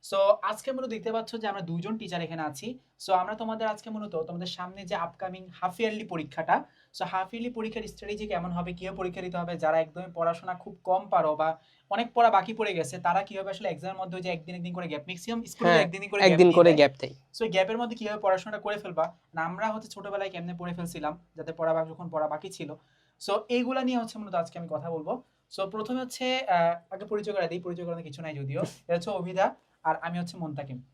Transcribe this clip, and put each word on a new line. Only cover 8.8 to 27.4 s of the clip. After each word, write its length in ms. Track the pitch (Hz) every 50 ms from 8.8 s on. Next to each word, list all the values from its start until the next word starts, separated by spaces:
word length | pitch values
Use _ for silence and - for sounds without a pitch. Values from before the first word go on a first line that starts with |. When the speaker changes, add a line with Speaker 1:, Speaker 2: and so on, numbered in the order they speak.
| 185 190 190
Speaker 1:
পরীক্ষা 260 | 190 185 180 175 190
দিতে 140 | 180 180 180 175
হবে, 160 | 170 170 175
যারা 200 | 160 156 156 156 160
একদমই 320 | 160 156 - 180 185 180 170
পড়াশোনা 400 | 170 165 165 170 170 - 185 180
খুব 200 | 180 - 220 - -
কম 200 | _ 185 185 190 190 196
পারো 240 | 202 180 160 156 151
বা 120 | 151 156 160 160 160 _ _ _ _ _ _
অনেক 160 | 196 208 240 240
পড়া 180 | _ 240 233 226
বাকি 220 | 214 190 185 - 220
পড়ে 180 | 233 214 208 190
গেছে, 220 | 170 156 139 - 180
তারা 220 | 175 175 175 190
কিভাবে 280 | 196 - 202 190 190 196
আসলে 180 | 190 - 214 190
এক্সামের 300 | 165 143 151 185 190 190
মধ্যে 160 | 190 185 170
ওই 60 | 185
যে 80 | 175 180
একদিন 240 | 175 165 156 170 175
একদিন 180 | 175 170 180
করে 140 | 175 180 180 165
গ্যাপ, 160 | - - -
ম্যাক্সিমাম 340 | 185 185 175 - 226 233 233 233
স্কুলে 220 | - - - 214 175
Speaker 2:
হ্যাঁ, 140 | 170 160
Speaker 1:
একদিনই 260 | 147 170 165 196 202 196
করে 140 | 202 202
Speaker 2:
একদিন 260 | 196 190 175 170 180 180
Speaker 1:
গ্যাপ 80 | 170
Speaker 2:
করে 120 | 175 170 170
Speaker 1:
নিয়ে 100 | 160 147
Speaker 2:
গ্যাপ 140 | 143 147 139 -
দেয়। 160 | - 131 - - _ _
Speaker 1:
So 80 | _ - 233
এই 60 | 214
গ্যাপের 280 | 170 185 190 202 226 233
মধ্যে 180 | 240 226 240
কিভাবে 220 | 226 220 208 214 214
পড়াশোনাটা 380 | 208 196 190 185 - 214 208 202
করে 160 | - 208 208 208
ফেলবা? 260 | 208 185 165 156 160 170 - _ _ _
না, 80 | - 165 160
আমরা 220 | 170 180 185 214 220
হচ্ছে 200 | 220 220 220 -
ছোটবেলায় 420 | - 202 196 202 196 196 196 196
কেমনে 240 | 185 170 170 175 180
পড়ে 180 | 170 175 175 170
ফেলছিলাম, 380 | 175 170 170 - 170 151 151 160 - _ _ _
যাতে 180 | 160 156 165
পড়া 200 | 160 160 165 160 160
বা-, 120 | 160 160 160
যখন 180 | 160 - 175 165
পড়া 180 | 160 156 151 151
বাকি 200 | 147 156 - 190
ছিল। 200 | 175 - 165 143 151 - _ _ _ _ _ _ _ _
So 120 | - - 202 208 - -
এইগুলা 320 | 240 247 247 240 262 262
নিয়ে 160 | 254 254 254 240
হচ্ছে 160 | 226 220 - 214
মূলত 160 | 214 196 180
আজকে 220 | 170 170 - - 175
আমি 100 | 170 160
কথা 200 | 156 147 147 170
বলবো। 220 | 165 160 151 165 226 247 - _ _ _ _ _
So 80 | - - 196 196
প্রথমে 300 | 202 214 220 226 254 254
হচ্ছে, 260 | 254 254 - - 254 254 254 262
আহ, 320 | 262 - 180 175 165 170 170 170 _ _
আগে 140 | 196 190 208
পরিচয় 300 | - 214 208 208 214 208
করে 120 | 196